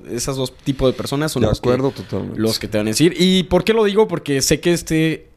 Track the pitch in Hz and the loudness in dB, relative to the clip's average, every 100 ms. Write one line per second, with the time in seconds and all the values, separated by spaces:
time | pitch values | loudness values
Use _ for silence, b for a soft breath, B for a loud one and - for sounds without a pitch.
0 | 67 113 143 135 127 - - 131 131 120 | -10 -6 -4 -4 -6 -6 -6 0 2 0
1 | - 139 156 127 110 107 120 123 135 - | -2 -2 -2 0 0 0 0 0 0 -4
2 | 92 98 98 - 110 107 104 107 107 107 | -8 -8 -6 -2 -2 -2 -4 -2 -2 2
3 | 165 170 185 185 175 180 - 226 208 202 | 2 4 4 2 2 0 2 2 2 2
4 | 220 165 - 139 - 151 170 170 - 160 | 0 0 -2 -2 2 0 2 0 0 0
5 | 160 156 - | 0 -2 -10